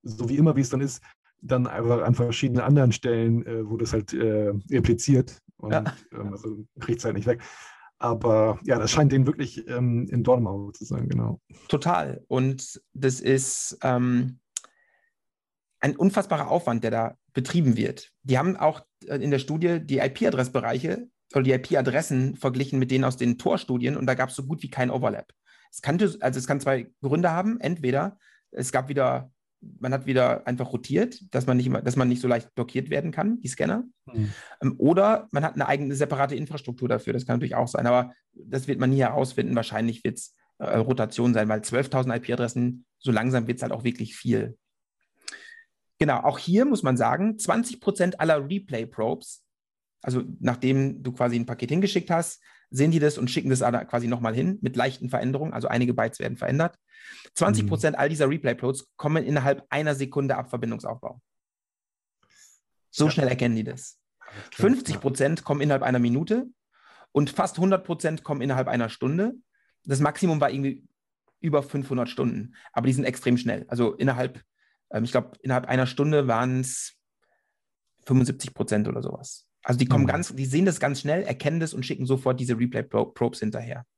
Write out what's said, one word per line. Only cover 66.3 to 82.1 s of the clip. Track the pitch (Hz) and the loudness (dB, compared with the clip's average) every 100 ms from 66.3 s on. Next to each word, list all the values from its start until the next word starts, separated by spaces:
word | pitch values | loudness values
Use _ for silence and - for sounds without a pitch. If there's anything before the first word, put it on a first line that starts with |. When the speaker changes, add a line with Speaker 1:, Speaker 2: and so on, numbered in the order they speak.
| 220 269 _ _ _ _ - - | -2 -2 _ _ _ _ -20 -2
Speaker 2:
und | 143 143 | 0 2
fast | - 180 - | 0 -2 2
hundert | 185 190 | 2 2
Prozent | 185 165 170 156 | 0 -2 -2 -4
kommen | - 135 | -6 -4
innerhalb | 135 131 131 | 0 0 0
einer | 123 113 | -2 -2
Stunde. | - 127 165 220 - _ _ _ _ | -2 -2 0 -2 -4 _ _ _ _
Das | - 139 | -4 2
Maximum | 147 147 185 156 | 2 2 2 4
war | 143 | 2
irgendwie | 139 139 123 _ _ _ _ _ _ | 0 -4 -4 _ _ _ _ _ _
über | 165 147 | 0 0
fünfhundert | 135 147 135 127 120 | 0 -6 -4 -4 -4
Stunden, | - 123 120 110 - - | -2 -2 -2 -8 -16 -6
aber | - 123 | 0 2
die | |
sind | 131 | 2
extrem | 127 127 131 123 | 0 0 2 2
schnell. | 120 104 - | 2 -4 -4
Also | 120 120 | 0 0
innerhalb, | - 135 123 127 127 _ _ _ _ _ | 2 0 0 -4 -6 _ _ _ _ _
ähm, | 110 | -4
ich | 117 | 0
glaub, | 127 - - | 0 -2 -10
innerhalb | 135 127 123 | -2 -2 2
einer | 127 127 | 0 0
Stunde | - 147 151 131 | 0 2 2 2
waren's | 113 127 127 131 - - _ _ _ _ _ _ _ _ _ _ _ | 2 0 -2 -4 -6 -10 _ _ _ _ _ _ _ _ _ _ _
fünfundsiebzig | - 131 123 131 - | 2 2 2 -2 -10
Prozent | - - 104 107 | -6 -2 0 0
oder | - | -4
sowas. | - - - - _ _ - | -6 -10 -14 -18 _ _ -2
Also | 127 | 0
die | 127 | 4
kommen | 123 | 4
Speaker 1:
Mhm. | 127 | 4
Speaker 2:
ganz, | 156 175 | 2 -4
die | 131 | -6
sehen | 135 143 196 | -2 2 2
das | 160 | 2
ganz | 139 135 | -2 -2
schnell, | 143 165 | -2 -2
erkennen | 196 123 147 165 | -2 -2 -2 -2
das | 160 | -4
und | - 131 | -6 -8
schicken | 147 | -6
sofort | 127 | -2